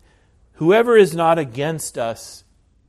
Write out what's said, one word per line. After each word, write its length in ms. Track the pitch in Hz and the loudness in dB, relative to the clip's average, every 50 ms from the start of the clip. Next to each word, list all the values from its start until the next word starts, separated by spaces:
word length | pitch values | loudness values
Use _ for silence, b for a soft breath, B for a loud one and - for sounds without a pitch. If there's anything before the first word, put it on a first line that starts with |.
| _ _ _ _ _ _ _ _ _ _ _ | _ _ _ _ _ _ _ _ _ _ _
"Whoever 420 | - 156 165 196 226 233 240 233 | -4 0 2 2 2 2 4 4
is 180 | 220 196 165 160 | 4 4 4 2
not 240 | 165 165 165 165 165 | 0 0 0 0 0
against 580 | 151 127 113 131 143 160 160 151 - - - | -2 -6 -8 -8 -6 -6 -6 -8 -10 -12 -10
us 480 | 139 120 113 113 - - - - - - _ _ _ _ _ _ _ _ | -8 -8 -8 -8 -10 -14 -20 -20 -20 -20 _ _ _ _ _ _ _ _